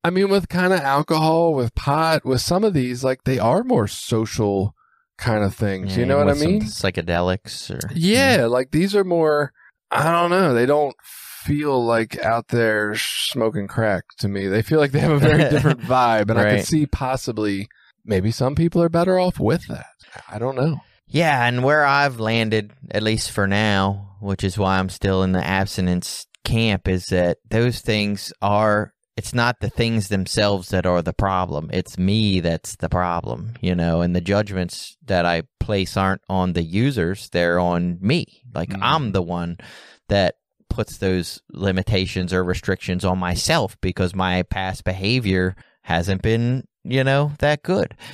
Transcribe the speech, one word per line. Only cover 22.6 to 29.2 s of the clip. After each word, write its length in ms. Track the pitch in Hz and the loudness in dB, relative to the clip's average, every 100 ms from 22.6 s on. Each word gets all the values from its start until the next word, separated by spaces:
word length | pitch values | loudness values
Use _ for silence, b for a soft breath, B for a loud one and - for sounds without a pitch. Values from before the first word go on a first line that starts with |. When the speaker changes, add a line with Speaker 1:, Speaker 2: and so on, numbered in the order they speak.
| 104 - - | -2 -16 -6
Speaker 2:
at 120 | 107 | -2
least 280 | 110 110 - | 0 -2 -2
for 160 | - 98 | -2 2
now, 680 | 101 107 98 98 101 98 - | 2 2 2 2 -2 -8 -12
which 220 | 101 98 | -6 -2
is 160 | 98 101 | -2 0
why 200 | 95 95 | 0 0
I'm 100 | 92 | -2
still 340 | - 98 95 | -2 0 2
in 100 | 95 | 2
the 120 | 92 73 | 0 0
abstinence 800 | 95 95 - 90 90 - - - _ | -2 -2 -2 0 -2 -4 -12 -16 _
camp, 440 | - 117 113 98 - | -2 0 2 0 0
is 180 | 92 - | -2 0
that 320 | 90 87 82 _ | 0 2 0 _
those 320 | 110 120 120 | 0 0 -2
things 520 | - 107 104 101 - - | -2 0 0 -4 -8 -4
are, 500 | 101 104 110 104 104 _ _ | 0 2 2 2 -2 _ _
it's 160 | - | -12